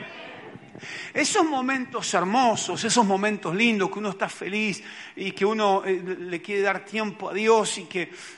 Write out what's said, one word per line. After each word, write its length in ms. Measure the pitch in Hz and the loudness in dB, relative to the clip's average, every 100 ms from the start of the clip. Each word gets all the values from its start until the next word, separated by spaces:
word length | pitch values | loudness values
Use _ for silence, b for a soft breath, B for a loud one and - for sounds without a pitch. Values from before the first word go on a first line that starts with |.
| - - - - - - - - B B B | -14 -14 -16 -16 -16 -18 -18 -18 B B B
Esos 320 | - 294 415 320 | -2 2 4 2
momentos 680 | 277 254 269 247 233 170 | 2 0 -2 -2 -6 0
hermosos, 680 | 190 180 233 247 208 - 170 | 0 2 4 4 2 -2 -2
esos 220 | 220 240 208 | 2 4 6
momentos 500 | 190 202 208 170 180 | 4 2 0 -2 2
lindos 340 | 233 214 185 | 4 4 2
que 100 | 196 | 0
uno 100 | 208 | -4
está 180 | - 196 | -2 -4
feliz 560 | - 180 208 214 175 - B B B | -4 -4 -2 -2 -4 -8 B B B
y 160 | 190 | -6
que 140 | 185 196 | 0 2
uno, 380 | 220 208 196 190 | 4 4 2 2
eh, 160 | 185 180 185 | -2 -2 -6
le 220 | 180 170 | -6 -8
quiere 200 | 185 202 | -4 0
dar 220 | 196 185 | 2 0
tiempo 460 | - 214 214 - 185 | -2 -4 -4 -4 -6
a 40 | |
Dios 440 | 180 220 226 202 - | 0 6 6 4 -2
y 80 | 165 | -6
que, 260 | 185 165 B B | -6 -6 B B